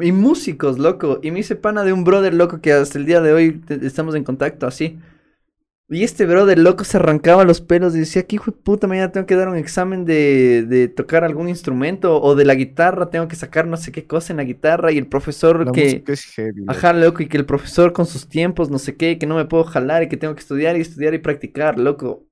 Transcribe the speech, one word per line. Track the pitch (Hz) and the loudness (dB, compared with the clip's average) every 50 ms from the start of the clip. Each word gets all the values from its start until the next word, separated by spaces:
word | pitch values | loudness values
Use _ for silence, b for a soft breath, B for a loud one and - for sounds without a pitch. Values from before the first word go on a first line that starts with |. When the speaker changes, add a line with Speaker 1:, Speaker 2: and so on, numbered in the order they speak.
| 170 | -2
Speaker 1:
y | 175 | 0
músicos, | 180 190 208 269 339 - - - 156 - - 143 131 123 | 2 4 4 2 2 0 -2 -8 -8 -4 -2 -2 -2 0
loco. | 139 165 175 - - 147 131 - | 0 0 0 0 -2 -2 -2 -2
Y | - 156 | -4 -8
me | 165 185 | -6 -6
hice | 208 - 202 | -6 -6 -6
pana | - - 214 214 208 202 | -4 -4 -4 -2 0 0
de | 190 190 | 0 0
un | 185 175 | 0 2
brother, | 175 190 196 196 185 165 | 4 4 4 4 2 2
loco, | 170 170 170 170 156 | 2 2 2 0 -4
que | - 156 147 | 0 2 4
hasta | 143 139 143 - 143 | 4 2 0 -4 -6
el | 143 | -2
día | 151 170 170 | 2 2 4
de | 165 151 156 | 4 4 4
hoy | 165 165 165 151 160 | 4 4 2 0 -2
te-, | - - 151 139 - | -8 -10 -8 -6 -6
estamos | 135 - - 160 160 151 | -8 -6 -6 -6 -4 -4
en | 151 135 | -6 -4
contacto, | - 135 135 139 151 156 - 139 | -6 -4 -4 -4 -4 -4 -6 -8
así. | 123 127 - 156 165 160 b b b b b b b b b b b _ _ _ _ _ _ _ - | -8 -6 -6 -6 -8 -8 b b b b b b b b b b b _ _ _ _ _ _ _ -10
Y | 151 170 208 | -6 -4 -4
este | 233 - - 208 | -4 0 0 0
brother, | 165 170 185 202 196 185 165 | 2 4 4 6 6 6 6
loco, | 165 175 - - 202 | 6 4 4 2 -2
se | - - 190 | -2 0 2
arrancaba | 170 160 151 151 - 165 175 190 190 | 2 2 2 2 4 4 6 6 8
los | 175 170 - | 6 4 2
pelos | 170 - 175 175 180 180 165 | 2 0 0 2 2 0 0
y | 160 | 0
decía, | 156 160 - 185 180 - | -2 -2 -2 -4 -4 -2
"¿Qué | 214 208 | -6 -6
hijo | - - | -6 -6
de | - _ | -10 _
puta, | - - 202 208 - 190 | -2 -2 -2 0 0 -2
mañana | 185 190 190 180 | -2 -2 -2 -2
tengo | 185 196 190 190 | -2 -4 -2 0
que | 190 | 2
dar | 185 185 185 | 2 2 0
un | 180 165 | -2 -6
examen | 151 165 - 185 180 190 190 185 180 | -6 -6 -4 -4 -4 -4 -4 -6 -2
de, | 165 160 151 147 143 139 131 127 123 123 117 113 113 | 0 2 2 4 4 4 4 4 4 4 2 2 0
de | 123 127 123 120 | 2 2 2 0
tocar | 120 - 135 - 160 165 170 | -2 -6 -6 0 0 0 0
algún | 165 151 151 170 175 | 0 -4 -4 -6 -6
instrumento | 180 175 - - 131 127 139 160 190 185 185 180 160 151 | -8 -8 -6 -6 -4 -4 -4 -4 -4 -2 0 2 2 2
o | - 139 143 | 4 4 4
de | 139 143 | 6 6
la | 139 135 | 4 4
guitarra, | 131 131 131 131 - 165 180 185 185 175 170 | 2 0 -4 -2 0 2 2 2 0 -4 -4
tengo | - 165 165 160 | -4 -6 -6 -6
que | 165 | -8
sacar | 160 - 160 - 160 160 165 | -14 -14 -8 -4 -4 -4 -4
no | 165 165 | -4 -10
sé | 165 - | -10 -12
qué | - 160 - - | -14 -14 -12 -6
cosa | 151 165 160 - 170 | -6 -6 -6 -6 -8
en | 151 | -8
la | 139 | -6
guitarra"? | 123 123 - - 156 165 175 156 160 | -8 -8 -4 -2 -2 0 0 0 0
Y | 151 147 | 0 0
el | 131 - | -2 -2
profesor | - 135 - 151 147 - - 165 170 165 - | -4 -6 -6 -6 -8 0 2 2 2 2 0
Speaker 2:
La | 127 | -2
Speaker 1:
que | 127 127 | 0 2
Speaker 2:
música | 147 139 131 - - - 143 | 2 2 0 -2 -4 -6 -8
es | 139 - | -8 -8
heavy, | - - - 110 110 104 101 98 | -14 -12 -10 -8 -8 -8 -10 -8
loco. | 98 131 - | -8 -6 0
Speaker 1:
Ajá, | - 175 170 | 0 2 2
loco, | 170 165 170 165 - 156 | 4 4 2 2 0 -6
y | 139 | -4
que | - 143 | -2 -4
el | 139 | -2
profesor | - 143 139 - - - - 175 175 175 | -2 -4 -4 -4 -4 2 4 4 4 4
con | 180 170 170 | 0 -4 -4
sus | - 131 - - | -4 -10 -12 -8
tiempos, | - 160 170 180 170 170 165 139 | -4 -2 -2 -2 -2 -4 -4 -4
no | 143 135 | -4 -6
sé | - - - - | -8 -8 -8 -4
qué, | 160 165 170 165 | -2 -2 -2 -2
que | 156 151 | -4 -4
no | 160 | -2
me | 165 156 | -4 -4
puedo | 160 165 165 165 | 0 0 0 0
jalar | 165 - 139 127 135 156 170 165 | 0 -2 -4 -2 0 0 0 0
y | 160 | -2
que | 160 - | -4 -8
tengo | - 156 151 | -8 -8 -10
que | - | -10
estudiar | - - 143 139 151 165 175 170 | -12 -8 -4 -2 0 0 0 -2
y | |
estudiar | 165 165 165 135 147 156 160 | -4 -6 -8 -4 -4 -2 -2
y | 156 | -2
practicar, | 160 160 143 139 - 107 - 135 151 156 147 113 | -4 -6 -6 -6 -8 -14 -8 -4 -4 -2 -2 0
loco. | 120 139 143 - 135 123 104 - _ _ | 0 -2 -2 -4 -6 -10 -10 -10 _ _